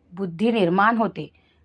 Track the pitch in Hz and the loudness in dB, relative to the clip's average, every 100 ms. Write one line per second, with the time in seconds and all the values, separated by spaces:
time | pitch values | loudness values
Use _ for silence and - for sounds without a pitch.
0 | _ 175 196 165 220 233 175 180 208 233 | _ -10 -10 -2 -2 2 2 4 2 2
1 | 214 - 151 _ _ _ | -2 -6 -14 _ _ _